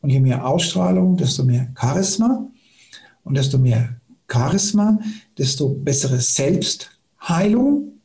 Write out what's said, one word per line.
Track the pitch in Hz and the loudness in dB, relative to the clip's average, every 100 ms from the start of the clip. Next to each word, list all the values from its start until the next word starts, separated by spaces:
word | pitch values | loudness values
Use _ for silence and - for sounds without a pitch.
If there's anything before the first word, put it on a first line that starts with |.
Und | 139 | 2
je | 135 | 2
mehr | 131 123 127 | 4 2 0
Ausstrahlung, | 156 - 185 180 185 185 180 | -2 0 -2 0 2 2 2
desto | 135 - | 0 0
mehr | 127 123 127 - | 0 0 -2 -4
Charisma. | 123 170 190 - 226 262 - _ _ _ - - - _ | -2 0 -2 0 0 0 -4 _ _ _ -20 -20 -20 _
Und | - 139 | -4 -2
desto | 135 131 | 0 2
mehr | 127 117 120 - _ - _ | 2 2 0 -6 _ -20 _
Charisma, | 117 135 190 - 208 208 214 - - _ - | -2 0 0 0 0 2 0 -2 -10 _ -6
desto | 131 - 143 | -4 -2 -2
bessere | - 147 131 135 123 | -2 -2 -2 0 -2
Selbstheilung. | 123 - 139 185 - - - _ _ _ - 170 202 233 269 294 - - | -2 -2 0 0 -2 -6 -10 _ _ _ -4 0 2 2 2 0 -2 -16